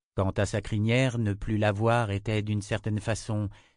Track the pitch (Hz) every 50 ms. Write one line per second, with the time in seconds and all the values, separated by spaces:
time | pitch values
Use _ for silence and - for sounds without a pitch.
0 | _ _ - - 95 95 92 - 101 - - 104 - - 117 104 104 113 117 127
1 | 135 131 117 117 117 104 101 104 - - 110 104 107 107 101 101 110 113 117 120
2 | 117 101 98 98 98 110 107 107 104 107 107 104 98 - 117 101 - 110 107 104
3 | - - 110 - - - 110 104 107 98 - - - _ _